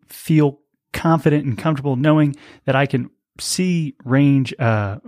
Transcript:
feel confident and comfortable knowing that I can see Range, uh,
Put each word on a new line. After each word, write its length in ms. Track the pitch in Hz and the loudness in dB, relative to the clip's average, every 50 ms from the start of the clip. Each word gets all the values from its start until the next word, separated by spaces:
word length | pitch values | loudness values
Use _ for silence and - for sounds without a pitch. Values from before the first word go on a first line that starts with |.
| _ | _
feel 540 | - - - - - 160 151 151 139 139 - _ _ _ _ _ _ | -20 -20 -10 -4 0 2 2 2 2 0 -6 _ _ _ _ _ _
confident 540 | - - - 165 165 160 - 156 147 151 139 | -10 -4 0 0 2 2 2 2 0 0 0
and 120 | 139 110 | -4 -6
comfortable 380 | - - 160 156 135 135 143 131 | -4 -4 -4 -4 -2 -4 -4 -2
knowing 400 | 123 143 156 151 156 151 143 139 - - - - _ _ | 0 2 2 4 4 2 0 -2 -6 -14 -20 -20 _ _
that 100 | - 131 | -2 0
I 100 | 135 143 | 0 0
can 240 | 135 - 123 123 - _ _ _ _ _ - | -2 -2 -4 -6 -8 _ _ _ _ _ -14
see 560 | - - - - 185 185 175 170 156 143 - _ - | -10 -6 -4 -2 -2 0 0 -2 -2 -4 -8 _ -4
Range, 500 | 123 131 139 143 143 139 135 131 - - - | 0 2 4 4 4 4 2 0 -2 -4 -2
uh, 400 | 127 117 110 107 104 98 101 - - | 0 0 0 0 -2 -4 -6 -10 -8